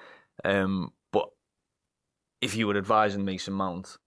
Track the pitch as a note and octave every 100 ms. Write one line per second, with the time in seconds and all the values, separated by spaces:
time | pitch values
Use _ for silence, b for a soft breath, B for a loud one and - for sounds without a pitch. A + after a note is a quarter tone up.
0 | B B B - - G2 F#2+ F#2+ D#2+ _
1 | _ G#2 - _ _ _ _ _ _ _
2 | _ _ _ - A2 G#2+ G#2+ G2+ G2 G#2+
3 | G#2 G2 G2 F#2 - G2 F#2+ F2 - -